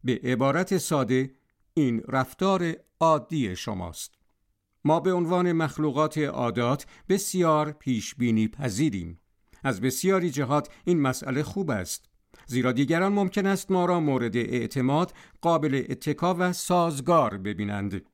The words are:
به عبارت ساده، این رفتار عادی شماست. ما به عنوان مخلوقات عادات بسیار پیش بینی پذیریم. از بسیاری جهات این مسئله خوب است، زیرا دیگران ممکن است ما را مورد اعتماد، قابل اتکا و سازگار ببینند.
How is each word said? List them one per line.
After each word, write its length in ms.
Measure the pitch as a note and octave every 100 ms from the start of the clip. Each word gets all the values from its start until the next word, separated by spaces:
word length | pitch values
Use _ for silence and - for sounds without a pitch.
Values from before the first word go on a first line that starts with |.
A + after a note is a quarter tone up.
به 160 | B2 A#2+
عبارت 540 | B2 B2 C3+ D3 F#3 F#3
ساده، 540 | - D3+ A#2+ B2+ C3+ _ _ _ _
این 300 | - C3+ A2+ -
رفتار 680 | C3 B2+ - F#3+ F#3+ E3+ D#3+ _ _
عادی 560 | E3 D3+ A2+ D#3+ A2 F2+
شماست. 600 | - G2 F2 D#2 - _ _ _ _ _ _ _ C#3+
ما 140 | E3
به 140 | E3+
عنوان 380 | F3+ E3+ F3+ F3+
مخلوقات 680 | E3 D#3 C#3 D3+ C3 D#3 D#3
عادات 680 | D3 B2+ A#2+ A2 A#2+ C#3+ - - -
بسیار 640 | F#3+ - F#3 E3+ D3+ D3+
پیش 440 | D3 - A#2 - -
بینی 320 | A#2+ A2 A2
پذیریم. 720 | - C3 G2 D#3 G2 E2 E2 _ _ _ -
از 180 | C3+ G2+
بسیاری 480 | B2+ B2+ F#3 F#3+ F3
جهات 400 | C3+ B2+ D3 C#3+ - -
این 160 | F3
مسئله 420 | C3+ B2+ C#3 C3
خوب 260 | D3 G3 E3+
است، 400 | G#2+ F2 - _ _ _ - -
زیرا 260 | B2 B2
دیگران 420 | A#2+ C#3 E3 F#3+
ممکن 320 | G3+ F#3+ G#3 G3
است 260 | F#3+ -
ما 140 | F#3 F3
را 140 | F3
مورد 380 | D3+ C3 A#2 A#2
اعتماد، 760 | A2+ B2 A2+ C#3 B2+ D3 F#3 - - _
قابل 420 | E3+ E3 D3 C3+ A#2
اتکا 460 | - - C#3+ F3 F3
و 140 | F3+
سازگار 840 | F3+ - F3+ E3+ C#3 B2+ E3 A#2+ G2
ببینند. 680 | F#2+ F#2+ G#2 G#2 G2 F#2 -